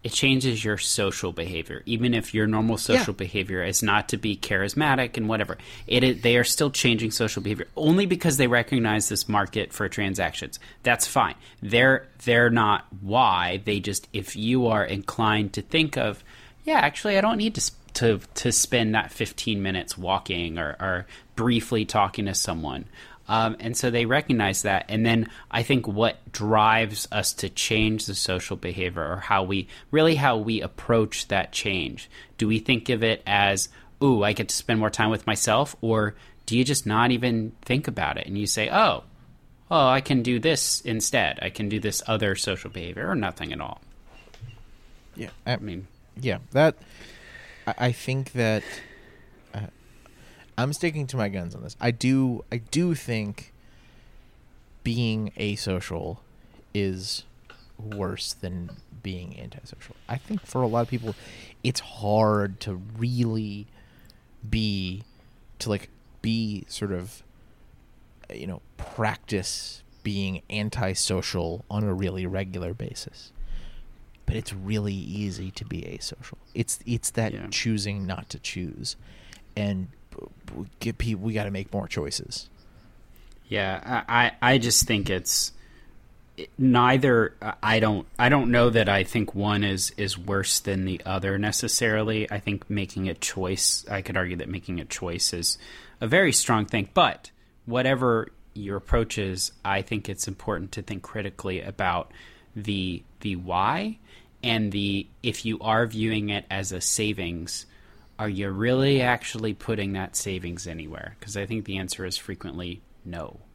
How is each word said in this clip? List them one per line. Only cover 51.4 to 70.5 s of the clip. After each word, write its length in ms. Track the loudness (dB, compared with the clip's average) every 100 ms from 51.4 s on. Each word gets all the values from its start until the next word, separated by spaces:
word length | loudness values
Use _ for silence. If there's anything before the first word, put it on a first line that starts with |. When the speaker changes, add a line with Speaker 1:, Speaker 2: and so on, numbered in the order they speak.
| -6 -8
Speaker 2:
on 80 |
this. 120 | -14 -2
I 120 | -2
do, 520 | 2 4 4 4 0 -4
I 60 | -8
do 360 | -2 0 2 0
think 580 | -2 -4 -4 -8 -14 -20 -20 -20 -20 -20 -20 -20 -20 -20 -20 -20 -20 -8
being 480 | -2 0 2 0 -4 -4
asocial 800 | -4 -2 -2 -4 -4 -6 -6 -10 -14 -20 -20 -20 -6
is 500 | -2 -2 -2 -6 -10 -10 -20 -20 -20 -20 -16
worse 560 | -12 -6 -4 -4 -8
than 360 | -8 -8 -8 -10 -14 -20 -14
being 360 | -10 -10 -12 -14
antisocial. 560 | -14 -16 -18 -20 -20 -20 -10
I 100 | -10
think 280 | -6 -8 -4
for 160 | -2
a 60 | 2
lot 140 | 2
of 60 | 0
people, 260 | -2 -4 -8 -12 -18 -20 -4
it's 160 | -4 -4
hard 800 | -8 -6 2 4 6 4 0 -4
to 140 | -8 -8 -10 -4
really 720 | -2 0 0 0 -4 -8 -12 -20 -20 -20 -20 -20 _ -18 -4
be, 540 | 0 2 0 -2 -6 -12 _ -20 -20 -20 -8
to, 100 | -2
like, 200 | -2 -4 -20 -20 -6
be 440 | -2 0 -2 -4 -8
sort 240 | -6 -4
of, 320 | -4 -6 -14 -20 -20 -20 -20 -20 -20 -20 -20 -20 -20 -16
you 140 | -12 -10
know, 140 | -12 -14 -16
practice 1080 | -12 -2 -2 -2 -4 -4 -4 -8 -10 -16 -20 -10
being 380 | -4 -2 -2 -4
antisocial 1120 | -6